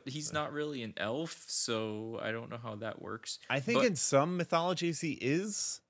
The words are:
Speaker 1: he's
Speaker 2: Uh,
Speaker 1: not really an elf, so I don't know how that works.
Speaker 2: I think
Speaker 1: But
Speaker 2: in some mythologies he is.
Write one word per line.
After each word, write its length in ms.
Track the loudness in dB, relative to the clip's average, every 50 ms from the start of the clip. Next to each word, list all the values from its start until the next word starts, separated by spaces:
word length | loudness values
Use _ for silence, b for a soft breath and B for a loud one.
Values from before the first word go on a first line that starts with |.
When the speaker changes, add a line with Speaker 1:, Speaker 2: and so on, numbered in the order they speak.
| -6
Speaker 1:
he's 240 | -8 -6 -6 -4 -2
Speaker 2:
Uh, 40 | -2
Speaker 1:
not 200 | -2 -2 -2 -2
really 280 | -4 -4 -4 -4 -4 -6
an 100 | -6 -4 -4
elf, 460 | -2 -2 0 -2 -2 -4 -6 -8 -8 -4
so 720 | -2 -2 0 0 0 0 0 0 -2 -4 -4 -4 -4 -4
I 100 | -2 -2
don't 180 | -2 -4 -4 -6
know 100 | -8 -8
how 140 | -6 -6 -6
that 260 | -6 -6 -6 -6 -6
works. 380 | -8 -8 -8 -8 -8 -8 -10 -8 -2 0
Speaker 2:
I 100 | 0 0
think 200 | 2 4 4 6
Speaker 1:
But 60 | 6 6
Speaker 2:
in 80 | 4
some 420 | 4 4 6 6 6 6 6 2 0
mythologies 640 | 0 2 2 2 4 2 2 2 0 0 0 0
he 120 | -2 -2 -2
is. 680 | 0 2 2 2 2 2 0 -2 -2 -2 -2 -4 -6 -10 _